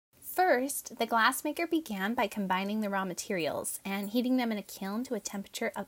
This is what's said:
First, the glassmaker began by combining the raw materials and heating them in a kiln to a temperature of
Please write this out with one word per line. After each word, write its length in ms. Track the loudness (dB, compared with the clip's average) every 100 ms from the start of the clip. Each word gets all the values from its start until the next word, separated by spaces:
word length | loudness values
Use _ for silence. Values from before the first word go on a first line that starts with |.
| _ _
First, 800 | -6 2 4 4 2 -4 -8 -4
the 80 | 0
glassmaker 640 | 4 4 4 -2 -2 0
began 420 | 0 0 -2 0
by 140 | 2 0
combining 540 | 0 0 0 0 -2
the 100 | 0
raw 140 | 0
materials 760 | -2 -4 -2 0 0 -2 -4 -6
and 260 | -4 -4 0
heating 260 | 2 4 4
them 160 | 2
in 60 | -2
a 40 |
kiln 420 | -6 -8 -4 -4
to 100 | -2
a 60 | -4
temperature 520 | -4 -8 -8 -4 -4
of 100 | -4